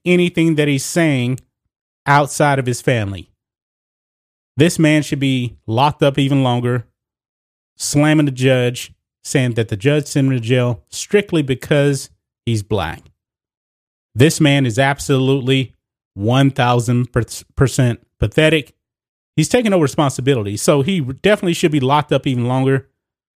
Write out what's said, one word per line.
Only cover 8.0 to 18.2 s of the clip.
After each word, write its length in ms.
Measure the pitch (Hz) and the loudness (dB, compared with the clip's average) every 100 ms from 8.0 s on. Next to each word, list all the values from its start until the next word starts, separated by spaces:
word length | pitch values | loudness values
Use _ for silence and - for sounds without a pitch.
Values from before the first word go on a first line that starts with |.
| 147 156 147 | 2 2 2
the 60 | |
judge, 600 | 127 131 127 123 123 - _ _ _ | 0 2 2 0 -4 -12 _ _ _
saying 300 | - 151 127 | -4 -2 0
that 140 | 113 110 | -2 -4
the 80 | 101 | -2
judge 280 | 117 151 143 | 0 0 -2
sent 200 | 151 135 | 0 0
him 80 | |
to 60 | 131 | 0
jail 440 | 113 127 123 117 - | 0 0 0 -4 -10
strictly 520 | - - 208 202 170 | -14 -2 -2 0 -2
because 680 | 139 131 - 147 143 139 - _ _ _ | -2 -4 -2 0 2 0 -6 _ _ _
he's 180 | - 113 | -4 -4
black. 420 | 98 107 80 76 _ _ _ _ _ _ _ _ _ _ _ | -2 -4 -4 -8 _ _ _ _ _ _ _ _ _ _ _
This 260 | 107 147 - | 2 2 4
man 260 | 151 139 131 | 2 2 0
is 120 | 110 | 0
absolutely 960 | 135 139 - 135 131 139 123 135 127 _ _ _ _ | 0 -2 -2 0 0 0 0 -2 -2 _ _ _ _
one 380 | - 104 123 139 | -6 -2 2 2
thousand 580 | 135 123 123 113 123 120 - 113 - - - | 2 0 0 0 -2 -2 -4 -6 -8 -10 -2
percent 500 | 135 - 123 - _ | 0 2 0 0 _
pathetic. 580 | - | -6